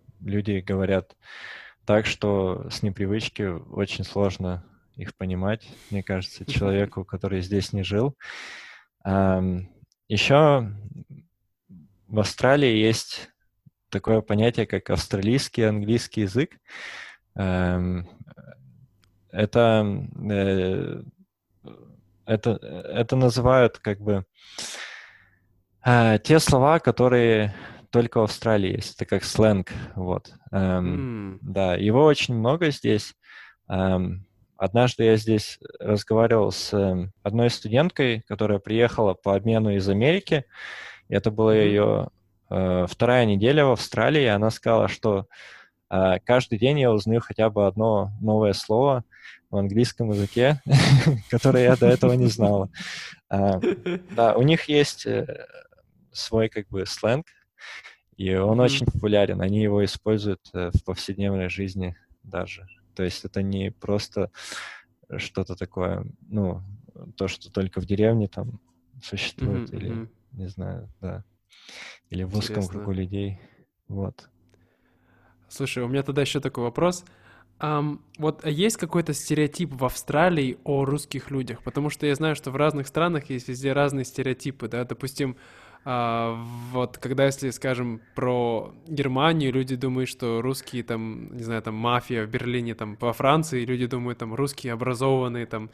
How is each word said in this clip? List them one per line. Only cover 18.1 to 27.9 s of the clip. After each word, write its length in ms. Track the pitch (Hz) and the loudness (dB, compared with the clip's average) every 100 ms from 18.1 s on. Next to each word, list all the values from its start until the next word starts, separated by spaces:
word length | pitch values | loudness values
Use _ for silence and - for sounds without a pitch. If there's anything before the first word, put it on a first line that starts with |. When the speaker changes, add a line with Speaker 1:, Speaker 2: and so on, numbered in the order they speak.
| - - - - - - _ _ _ _ _ _ | -16 -20 -20 -20 -20 -20 _ _ _ _ _ _
Speaker 1:
это, 540 | 87 104 120 117 113 104 98 90 - 104 | -2 2 4 6 4 2 -2 -8 -8 -2
э, 720 | 101 98 95 92 95 - - - _ _ _ _ _ - 53 - - _ _ - | 0 2 2 0 -2 -4 -8 -14 _ _ _ _ _ -20 -20 -20 -20 _ _ -2
это, 260 | 110 120 | 0 0
это 640 | 104 - 85 - 92 117 131 | -4 -6 -12 -6 -4 0 4
называют 640 | 127 117 123 131 117 - | 4 4 4 6 6 2
как 220 | - 101 | -4 -4
бы, 240 | 104 101 95 _ - - - - - - - - _ _ _ _ _ _ 127 | -2 -2 -4 _ -20 -14 -14 -12 -16 -18 -20 -20 _ _ _ _ _ _ 4
э, 340 | 120 117 107 | 6 6 4
те 160 | - 156 | 6 4
слова, 400 | - 135 139 165 | 6 4 6 4
которые 760 | - - 123 123 117 110 104 98 - - - | 2 4 4 6 6 4 2 -4 -14 -20 0